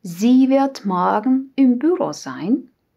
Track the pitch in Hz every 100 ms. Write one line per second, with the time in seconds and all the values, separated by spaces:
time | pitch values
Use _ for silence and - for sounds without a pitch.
0 | 180 170 226 254 262 269 277 269 202 180
1 | 185 208 233 262 269 - 262 247 302 359
2 | 151 - - 127 165 302 - _ _